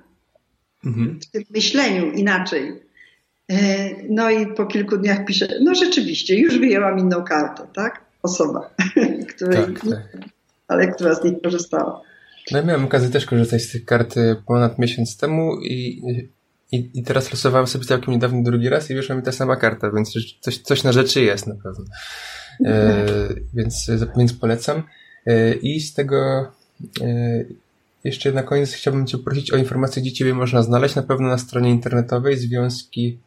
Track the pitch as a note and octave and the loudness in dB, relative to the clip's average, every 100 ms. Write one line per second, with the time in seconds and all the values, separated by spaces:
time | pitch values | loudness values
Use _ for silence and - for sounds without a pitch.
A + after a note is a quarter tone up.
0 | _ _ _ _ _ _ _ _ C3+ A2+ | _ _ _ _ _ _ _ _ -6 -2
1 | B2+ D#3+ - A3 G#3 G#3+ G#3+ C#4 B3+ F#3 | -2 -4 -10 -10 -6 -2 0 2 2 0
2 | E3 - G3+ F#3 F#3 D3+ C3+ - _ _ | 0 0 0 0 0 -4 -4 -10 _ _
3 | - _ _ _ - F#3+ G3 G3 G3 - | -20 _ _ _ -2 2 2 0 -4 -8
4 | - G#3+ A3+ A3 G#3 - G3 G3+ G3+ G3+ | -2 0 2 2 0 -2 -2 -2 0 0
5 | G3+ G3 G3+ F#3+ F#3+ - D4 F4+ F4+ D#4 | 2 0 0 -2 -2 2 4 4 2 2
6 | F#3 D#3 - G3 E4 B3 B3 G3+ G3 F#3+ | 0 -4 0 4 4 4 4 4 2 2
7 | F#3 F3 F3 D#3+ D3 - - - A3+ - | 2 2 0 0 0 -6 -12 -6 -6 -6
8 | _ _ F3+ F3+ D#3 - - - F#3 - | _ _ -6 0 0 -2 -8 -2 2 2
9 | A#3 D#4+ - - F#3 F3 F3+ F#3 G#3+ G#3+ | 2 0 -8 -6 0 2 2 -2 -4 -4
10 | - - - _ _ _ - - F#3 F#3 | -6 -18 -20 _ _ _ -2 2 2 2
11 | F3 E3 F3 F3+ F3 F3 - D#3 D3 - | 0 2 0 -2 -2 -4 -4 -4 -4 -8
12 | - _ _ - - C#3 E3 D3+ C3+ C3+ | -18 _ _ -20 -6 -2 0 0 2 2
13 | B2 C#3 - A#2+ A2+ A#2 - A#2 - A#2+ | 2 0 0 2 2 0 -2 -8 0 0
14 | A#2+ B2 A#2 G#2+ - A#2+ A#2 A#2+ A#2+ A#2+ | 2 2 2 0 0 2 2 2 -2 0
15 | A#2 - D3 D#3+ D#3+ - - B2 B2 - | -4 -2 -2 0 0 -2 -6 -6 -6 -8
16 | B2 A#2+ - _ _ _ - B2 B2 C3 | -6 -6 -6 _ _ _ -6 -4 -4 -8
17 | A#2+ C3 B2+ A#2+ C#3 C3 B2 B2+ B2 B2+ | -2 -2 -2 0 2 2 2 -2 -2 -2
18 | B2+ B2 B2 B2 A#2+ A#2+ B2 D3 D3+ C3 | 0 0 0 0 2 2 2 0 -2 -6
19 | C3 C3 B2 B2 C3 B2+ A2+ G#2 G#2 G#2+ | -4 -4 -4 -2 0 2 0 0 -2 0
20 | G#2+ A2+ A2+ - - - - C#3 C3+ B2 | -2 -4 -8 -8 -8 -8 -2 0 4 4
21 | C3 C#3 A2 G#2 - G#2 G2 F#2 F#2+ - | 4 4 2 2 -6 -10 -12 -12 -14 -16
22 | - - - - - - - G#2+ G#2+ G#2 | -16 -16 -16 -16 -12 0 2 4 4 4
23 | G#2 G#2 G2+ - - A#2 A2+ - - A2 | 2 0 -2 -4 -6 -4 -4 -4 -2 0
24 | A2+ B2 A#2+ A#2+ A2+ A#2 - D3+ D#3 _ | 0 2 2 2 0 0 0 -4 -4 _
25 | - - - A#2 A2+ A#2 C3+ D#3 D3+ - | -20 -8 2 4 4 2 -2 -4 -4 -4
26 | C#3 C#3 C3+ C3+ C3 _ _ - - - | 0 2 2 0 -4 _ _ -20 -14 -6
27 | A#2+ A#2+ A#2+ A#2 - - _ _ _ _ | -2 -2 0 -2 -4 -12 _ _ _ _
28 | C3+ - C#3 C3+ C3 C#3+ C#3 - - C3+ | -8 -2 -2 -2 0 0 0 -2 -2 0
29 | C3 B2 - C#3 C#3 C3+ B2+ B2+ C3 C3 | -2 -4 -4 -4 0 0 0 0 -2 -2
30 | C3 B2+ C3 B2+ B2+ B2 A2+ A#2+ C#3 C#3+ | -6 -2 0 0 2 2 4 4 2 0
31 | C3+ C3+ C3 B2 B2 B2 B2 A#2+ A#2+ A#2+ | -2 0 0 0 -2 0 4 4 2 0
32 | A#2+ B2 C#3 C3+ A#2+ B2 B2 A#2+ - - | 0 0 0 0 0 0 -2 -4 -10 -4
33 | A#2+ A#2+ | -4 -4